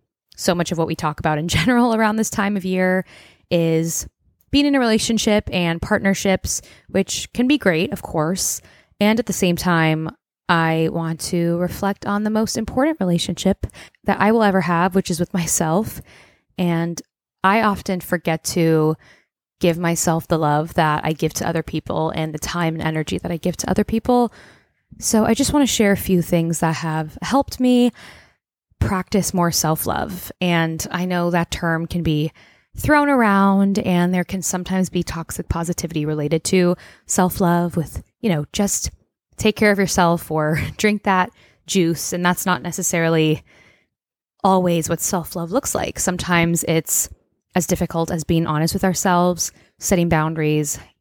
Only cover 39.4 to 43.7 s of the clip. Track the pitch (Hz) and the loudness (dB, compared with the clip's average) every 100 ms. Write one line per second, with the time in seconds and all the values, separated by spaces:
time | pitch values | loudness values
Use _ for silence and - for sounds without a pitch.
39.4 | 220 208 214 202 190 - 175 170 - 156 | 0 2 2 2 0 2 2 2 -2 -2
40.4 | 151 156 - - 214 208 - 185 220 - | -2 -2 -4 -2 0 0 0 0 0 -6
41.4 | _ _ - 190 165 165 - 175 175 180 | _ _ -4 0 2 0 -4 -2 0 0
42.4 | 196 175 170 165 175 170 165 165 156 151 | 0 -2 -4 -6 -2 0 2 4 2 0
43.4 | - _ _ | -4 _ _